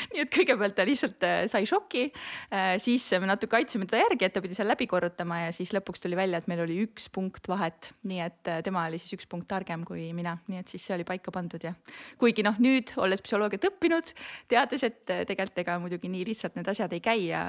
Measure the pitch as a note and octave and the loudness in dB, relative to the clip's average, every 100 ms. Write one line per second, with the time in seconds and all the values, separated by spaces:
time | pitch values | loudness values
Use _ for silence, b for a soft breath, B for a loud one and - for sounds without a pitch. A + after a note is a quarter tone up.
0 | B D#4+ D4 D4+ F#4 B3 G3+ G3 F#3+ C#4 | B -2 0 4 4 6 4 2 4 4
1 | - - F3+ F3 F#3+ G#3+ G#3+ G4 - C4 | 0 0 2 2 2 2 2 2 0 -2
2 | C#4 B B B B G3 F#3+ F#3 A#3+ A#3+ | -2 B B B B 0 2 2 4 2
3 | - F#3 F#3+ G3+ A3 A3+ - G#3+ F#3 A3+ | 2 0 2 0 2 2 2 -2 0 4
4 | A4 D#4 F#3+ G3 F3+ F#3 G#3 C#4+ B3+ F3+ | 4 4 2 0 -4 -2 0 0 0 0
5 | F3 - F3 E3+ E3+ E3+ F3+ G3 G3 F3+ | 0 -4 -4 -2 -4 -4 -2 -4 -4 -8
6 | F3+ F3 F#3+ E3+ - E3+ E3 E3+ A3 - | -4 0 0 0 -2 -2 -2 0 -2 -4
7 | - - F#3 - - F#3 E3 - - - | -10 -6 -6 -6 -6 -2 -2 -4 -20 -12
8 | G3 F#3 E3+ - - E3 F3+ F#3 E3 E3 | -8 -4 -6 -6 -4 -4 -2 -2 -2 -6
9 | - F3+ - F3 F3 G3 F#3 E3 E3+ E3+ | -8 -12 -10 -10 -6 -6 -4 -8 -6 -8
10 | E3 E3+ F3 E3 - F3+ F#3 F#3 - F3+ | -8 -6 -6 -8 -8 -10 -10 -12 -6 -6
11 | E3+ F#3 - F#3 F3 E3+ E3 F3+ B B | -4 -6 -6 -8 -8 -8 -10 -12 B B
12 | B B A#3+ A3 G#3 G#3 B3+ C4 - - | B B 4 4 2 6 6 6 2 0
13 | F#3+ G3 - G#3 G#3 G3+ F#4+ G4 E4+ E4 | 2 2 0 0 0 2 0 2 2 2
14 | - - B B B A#3+ C4 B3+ A#3 - | -2 -14 B B B 4 4 2 -2 -2
15 | - F3+ F3 F#3+ F#3+ - F3 F3 F3 F3 | -6 -4 -2 -2 -4 -2 -2 -2 -4 -6
16 | F3+ F#3 F3+ A3 F3+ F3 F3 G3+ F3+ F3 | -4 -4 -4 -4 -6 -6 -4 -2 -2 -2
17 | A3+ A3+ E3+ D#3+ | 0 2 2 -2